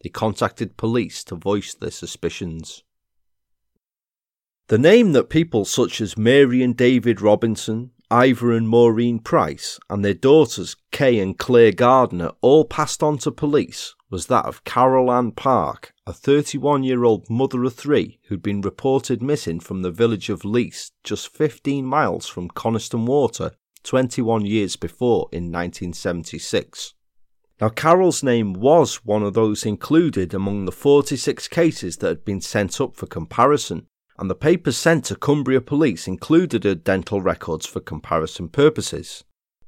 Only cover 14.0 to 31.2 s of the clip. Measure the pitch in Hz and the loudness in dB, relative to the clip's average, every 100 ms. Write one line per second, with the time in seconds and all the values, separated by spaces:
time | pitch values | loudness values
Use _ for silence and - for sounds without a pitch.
14 | _ 92 - 123 - - - - 131 131 | _ -12 -2 -2 -2 -10 -6 2 4 4
15 | 127 123 120 - 139 120 73 - - _ | 2 0 -2 -4 0 0 0 -6 -18 _
16 | - - - 143 147 - 143 143 131 127 | -18 -8 0 2 0 -4 0 0 0 2
17 | 120 104 - 117 131 127 127 117 143 135 | 2 2 -2 -2 -2 -2 -4 -4 0 0
18 | 85 - _ 95 104 101 98 - 135 135 | 0 -8 _ -8 -4 -4 -4 -4 0 0
19 | - 120 131 147 - 82 - 95 92 85 | 0 -4 -2 -4 -4 -8 -8 -6 -6 0
20 | 117 107 - 95 101 117 104 - - _ | 0 0 -4 -6 -2 -2 -4 -8 -18 _
21 | - 104 - _ 151 - 143 139 131 143 | -10 -10 -10 _ -4 -2 -6 -4 -2 -2
22 | 123 92 - - 87 - 113 113 - 120 | 0 -4 -8 -12 -12 -6 -4 -4 -4 -4
23 | 117 143 123 - 82 - _ _ - 131 | 0 0 0 -2 -8 -10 _ _ -4 -2
24 | 127 - 113 113 101 110 95 - - - | 0 -2 -2 0 0 -2 -2 -6 -10 -4
25 | 123 101 - 85 87 87 87 - 90 - | 0 0 0 -8 -8 -6 -6 -8 -10 -6
26 | - 87 80 - - 104 - - - _ | -6 -6 -8 -14 -4 -4 -4 -14 -18 _
27 | _ _ _ _ _ _ 107 113 156 180 | _ _ _ _ _ _ -4 -2 2 4
28 | 185 - 135 117 104 92 123 165 131 - | 4 2 0 0 0 0 4 4 4 -2
29 | 113 104 101 107 110 107 113 101 - 160 | -2 -2 0 0 0 0 -6 -6 2 2
30 | 165 101 90 95 98 101 95 - 143 143 | 2 -2 -4 -4 -4 -4 -6 -2 4 4
31 | 139 135 | 2 -4